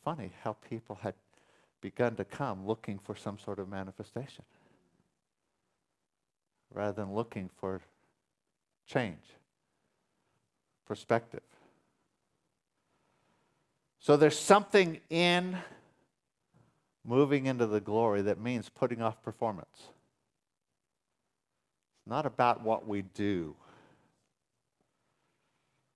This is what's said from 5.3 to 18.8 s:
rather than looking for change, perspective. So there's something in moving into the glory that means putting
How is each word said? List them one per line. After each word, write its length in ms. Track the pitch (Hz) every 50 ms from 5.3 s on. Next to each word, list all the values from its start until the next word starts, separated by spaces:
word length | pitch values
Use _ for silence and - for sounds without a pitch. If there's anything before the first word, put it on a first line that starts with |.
| _ _ _ _ _ _ _ _ _ _ _ _ _ _ _ _ _ _ _ _ _ _ _ _ _ _ _ -
rather 220 | - 101 101 104 98
than 200 | 104 104 95 98
looking 360 | 107 117 - - 107 95 90 - _
for 220 | - 95 95 90 - - _ _ _ _ _ _ _ _ _ _ _ _ _ _ _ _ _ _ _
change, 380 | - - 139 123 101 80 - - - - _ _ _ _ _ _ _ _ _ _ _ _ _ _ _ _ _ _ _ _ _ _ _ _ _ _ _ _ _ _
perspective. 560 | - 107 - - - 117 113 117 - - - - _ _ - _ _ _ _ _ _ _ _ _ _ _ _ _ _ _ _ _ _ _ _ _ _ _ _ _ _ _ _ _ _ _ _ _ _ _ _ _ _ _ _ _ _ _ _ _ _ _ _
So 160 | - - 147
there's 220 | 143 156 151 147 -
something 640 | - - 196 208 202 - - 208 190 170 160 - - -
in 480 | 160 165 175 175 175 180 180 185 180 180 175 - - - - _ _ _ _ _ _ _ _ _ _ _ _ _ _ _ _ _ _ _ _ _ _ _ -
moving 420 | 117 117 131 147 139 143 143 131 135
into 180 | 131 120 120
the 160 | 107 104 107
glory 400 | 101 104 104 113 117 113 101 101 98
that 160 | 104 101 85
means 300 | 107 120 127 117 104 -
putting 320 | - -